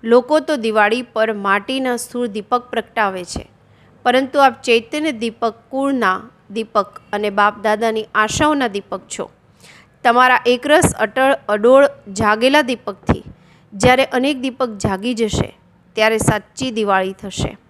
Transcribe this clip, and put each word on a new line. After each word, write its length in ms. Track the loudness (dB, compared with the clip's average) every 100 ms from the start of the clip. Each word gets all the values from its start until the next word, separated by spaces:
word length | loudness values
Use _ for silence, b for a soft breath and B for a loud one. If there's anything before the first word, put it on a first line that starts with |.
લોકો 360 | 4 2 4 -2
તો 160 | 0 -4
દિવાળી 460 | -2 2 2 0
પર 300 | -4 -2 -2
માટીના 640 | -2 0 -2 -2 -4 -2 -4
સ્થૂળ 300 | -6 -6 -6
દીપક 360 | -6 -4 -4 -2
પ્રગટાવે 540 | -8 -6 -4 -2 -4
છે, 240 | -10 -12 -12 _ b b b b
પરંતુ 360 | 0 0 0 2
આપ 240 | 2 2
ચૈતન્ય 500 | 0 0 0 -4 -4
દીપક, 420 | -4 -6 -4 -6 -6 _
કુળના 540 | -4 -2 0 0 -2 -6 _ _
દીપક 500 | -8 -4 -2 -2 -8 _
અને 180 | -4 -4
બાપ 300 | 2 0 0
દાદાની 460 | -2 0 0 -2 -4
આશાઓના 540 | -2 -2 0 0 2 -2
દીપક 320 | -4 -8 -12 -12 -12
છો. 120 | -12 _ _ b b b b _
તમારા 360 | 2 4 4 4 2
એકરસ 480 | 0 2 4 4
અટળ, 440 | 0 -4 0 0 0 -2
અડોળ, 400 | 0 6 6 6 0 -16
જાગેલા 500 | -2 0 2 4 2
દીપકથી 600 | 0 -4 -6 -12 -4 -4 -4 b b b b
જ્યારે 300 | 0 2 4
અનેક 360 | 2 0 -2 -2
દીપક 280 | -6 -4 -6
જાગી 460 | -4 -4 -4 -4
જશે, 440 | -4 -4 -2 -6 -8 _ _ _
ત્યારે 260 | 0 0 2
સાચી 520 | 0 -2 -6 -8 -6
દિવાળી 420 | -4 0 0 0
થશે. 460 | -6 -12 -6 -6 -8 _